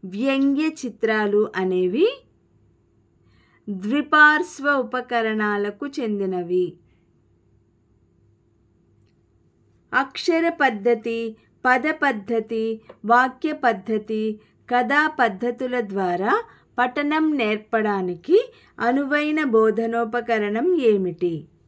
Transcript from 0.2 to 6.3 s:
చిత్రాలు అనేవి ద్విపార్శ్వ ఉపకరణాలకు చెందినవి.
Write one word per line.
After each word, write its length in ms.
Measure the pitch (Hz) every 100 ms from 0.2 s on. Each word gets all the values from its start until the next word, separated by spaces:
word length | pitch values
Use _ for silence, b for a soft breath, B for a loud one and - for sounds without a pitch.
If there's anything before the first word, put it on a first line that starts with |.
| 269 269 277 277 320
చిత్రాలు 840 | 311 247 - 220 214 208 208 208 185
అనేవి 520 | 185 185 180 214 403 539 _ _ _ _ _ _ _ _ _ _ b b b b -
ద్విపార్శ్వ 1000 | 190 202 277 285 302 302 302 - - 285
ఉపకరణాలకు 1160 | 277 226 254 247 240 220 214 214 202 202 202 285
చెందినవి. 920 | 277 233 202 190